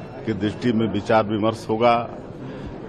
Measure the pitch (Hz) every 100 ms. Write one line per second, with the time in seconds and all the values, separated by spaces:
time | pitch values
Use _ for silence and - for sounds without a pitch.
0 | - - 110 98 101 87 123 110 110 101
1 | 101 110 101 107 110 110 - 110 120 117
2 | 113 - - - - - - -